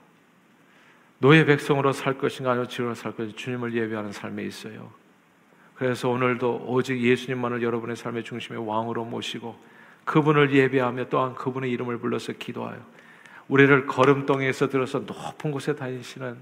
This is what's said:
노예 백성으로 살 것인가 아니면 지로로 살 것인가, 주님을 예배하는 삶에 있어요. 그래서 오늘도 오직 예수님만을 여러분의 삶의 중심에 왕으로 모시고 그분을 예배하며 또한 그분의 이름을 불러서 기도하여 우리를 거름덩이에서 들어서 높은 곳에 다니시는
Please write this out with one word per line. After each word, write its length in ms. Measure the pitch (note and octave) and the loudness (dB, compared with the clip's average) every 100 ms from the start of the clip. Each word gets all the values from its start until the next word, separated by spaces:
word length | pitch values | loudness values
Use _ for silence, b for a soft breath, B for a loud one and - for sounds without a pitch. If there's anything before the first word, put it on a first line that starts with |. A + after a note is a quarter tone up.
| B _ _ _ _ _ b b b b b - | B _ _ _ _ _ b b b b b 2
노예 260 | C3 D#3+ | 6 8
백성으로 480 | C#3+ C#3+ - C#3+ C#3 | 6 4 2 2 2
살 260 | C3 C#3 C3+ | 0 -2 0
것인가 320 | C#3 - C3 | -2 -2 -2
아니면 180 | B2 A#2+ | -2 -2
지로로 260 | - A#2+ | -4 -6
살 180 | A2+ A2+ | -6 -8
것인가, 240 | G#2 A2 G#2 | -8 -8 -8
주님을 380 | - B2 A#2+ | -8 -6 -4
예배하는 380 | A#2 A2 A2 G#2 | -2 -2 -4 -8
삶에 300 | G2 G#2+ G#2 | -10 -10 -8
있어요. 460 | G2+ G2+ A2 A2 A2+ - _ _ _ _ _ b b | -8 -10 -14 -16 -18 -20 _ _ _ _ _ b b
그래서 340 | - B2+ A#2+ B2+ | -4 -2 0 0
오늘도 560 | B2 B2+ A#2+ B2 A#2+ - | 2 0 0 0 -2 -2
오직 340 | B2+ B2 B2+ | 0 0 2
예수님만을 600 | A#2+ B2 B2 B2+ A#2+ A#2+ | 2 2 0 -4 -4 -2
여러분의 340 | A#2 A#2 A#2 A#2 | -2 -2 -4 -8
삶의 280 | A#2+ A#2 | -6 -8
중심에 340 | A2+ A#2 - A#2+ | -8 -10 -10 -8
왕으로 460 | A2 A2 A2+ A#2 | -4 -2 -2 -4
모시고 540 | A#2 A#2 - B2 A#2 G#2+ B B B B | -6 -8 -8 -8 -10 -14 B B B B
그분을 480 | - D#3+ D3 D3 C#3+ | 0 4 6 6 6
예배하며 560 | C#3 C3 C3+ B2 B2+ B2 | 6 4 4 0 -2 -2
또한 260 | C#3+ C3 | 0 0
그분의 360 | A#2+ C3 B2+ C3 | -4 -6 -4 -4
이름을 280 | A#2+ B2 A#2 | -4 -4 -4
불러서 360 | A#2+ A2+ - | -4 -4 -6
기도하여 440 | A2+ - A#2+ A#2 A2+ - B B B B B B | -10 -10 -8 -8 -10 -18 B B B B B B
우리를 380 | C3+ C#3 C#3 C3+ | 8 8 8 4
거름덩이에서 840 | - C3 C#3 C#3 C#3 C3+ B2+ C3+ | 4 6 4 2 0 0 0 0
들어서 320 | C3+ B2 B2 | 0 -2 -4
높은 500 | G2+ - - - D#3 | -6 -10 -12 -8 -6
곳에 240 | C3+ D3+ | -4 -4
다니시는 640 | D3 C3 B2+ A#2+ C3 B2+ A#2+ | -6 -6 -10 -12 -12 -12 -12